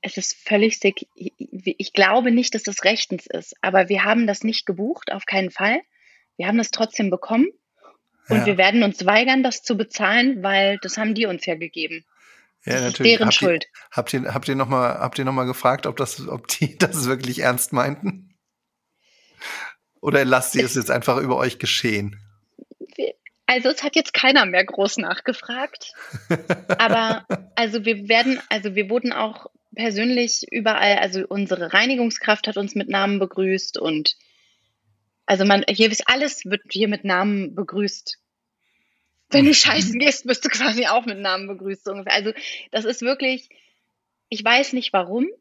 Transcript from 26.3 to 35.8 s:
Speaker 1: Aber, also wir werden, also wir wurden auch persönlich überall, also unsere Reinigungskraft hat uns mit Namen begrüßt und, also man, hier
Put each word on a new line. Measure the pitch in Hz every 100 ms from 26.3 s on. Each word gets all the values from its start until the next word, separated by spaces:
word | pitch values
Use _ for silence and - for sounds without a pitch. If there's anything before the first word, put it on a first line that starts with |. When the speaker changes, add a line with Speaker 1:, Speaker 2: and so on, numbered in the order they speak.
| 165 - 180 - 180
Speaker 1:
Aber, | 226 226 220 220 - 190 - -
also | 226 226 214
wir | 208 202
werden, | 226 240 254 -
also | 214 202 190
wir | 190
wurden | 240 240
auch | - 214 220 - _ _ -
persönlich | 226 202 233 247 240 - -
überall, | - 220 214 202 202
also | 190 185 185
unsere | 202 196 185 170
Reinigungskraft | 190 233 262 233 - - 208 -
hat | 208
uns | 202 208
mit | 190
Namen | 196 196 202
begrüßt | 190 - 190 190 - -
und, | 165 156 151 - _ _ _ _ _ _ _ _ _ _ -
also | 190 196
man, | 196 -
hier | 208